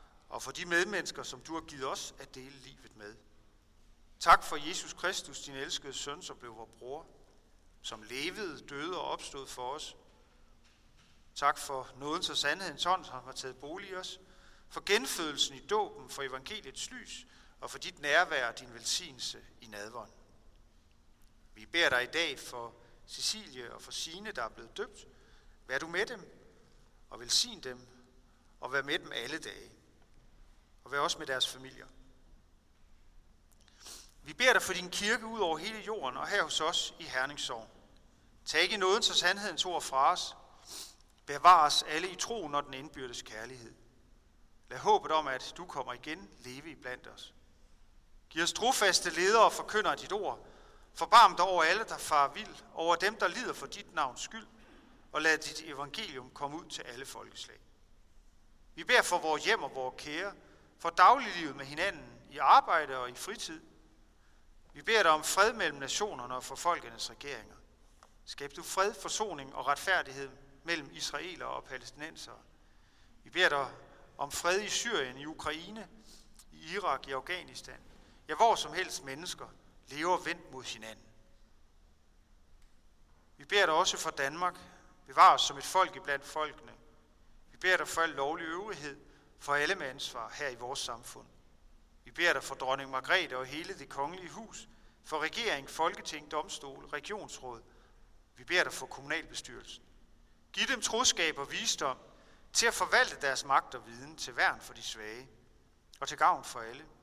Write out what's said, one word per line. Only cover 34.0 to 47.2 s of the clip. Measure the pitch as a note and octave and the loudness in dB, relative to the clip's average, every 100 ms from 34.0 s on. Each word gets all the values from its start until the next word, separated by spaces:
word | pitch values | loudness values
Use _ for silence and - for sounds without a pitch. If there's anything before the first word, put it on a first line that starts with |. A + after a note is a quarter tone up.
| - - | -20 -20
Vi | - | -10
beder | D#3 B3+ | 4 6
dig | G3 | 8
for | F#3 | 6
din | F3+ F3+ | -2 -4
kirke | - G3+ A#3 A3 | -2 2 2 0
ud | A3+ | 0
over | F3+ D#3 | 0 0
hele | G3 G#3+ | -4 -8
jorden, | G3 G#3+ C3 C3 | -6 -4 -4 -4
og | D#3 | -2
her | G3+ | 0
hos | D#3+ - | 2 0
os | D#3 F3 - - | 0 0 -2 -8
i | |
Herning | D#3+ B2+ C3+ D3 | -6 -2 -2 -2
Sogn. | - A#2+ A2 - - - - _ - - | -6 -8 -12 -20 -20 -20 -20 _ -20 -14
Tag | - D3+ | 0 2
ikke | F3+ G#3 | 4 4
nådens | F#3 G#3 - | 4 4 4
og | E3 | 4
sandhedens | F3 G3 G#3 D3 | 4 2 -2 -2
ord | F#3 E3 | -2 -2
fra | - C3+ D3 | 0 4 4
os. | F3+ - - - - - - - - - _ - | 4 -2 -10 -20 -20 -18 -14 -16 -18 -20 _ -8
Bevar | C#3+ E3 F3+ D3 | 6 10 10 10
os | - | 4
alle | - D#3 F#3 | 0 -2 -2
i | E3 | -4
troen | - A3+ D3+ | -6 -6 -4
og | C#3+ | -4
den | C3+ | -4
indbyrdes | C3 D3+ D3 C3 - | -8 -12 -12 -10 -10
kærlighed. | - A2 A#2 C3 E4 A#2 - - - - - - - - - | -12 -12 -12 -14 -18 -20 -20 -20 -20 -20 -20 -20 -20 -20 -14
Lad | B2+ | -2
håbet | F3+ G#3+ G#3 | 4 4 4
om, | D#3 D3 | 2 2
at | B2+ - - | -2 -6 -12
du | - | -10
kommer | C#3 B2 | -8 -6
igen, | A#2+ C#3 E3 G3 - | -8 -10 -10 -12 -18
leve | B2 C3 D#3+ | -16 -14 -14
iblandt | C3 B2 B2+ - | -12 -12 -12 -14
os. | - | -18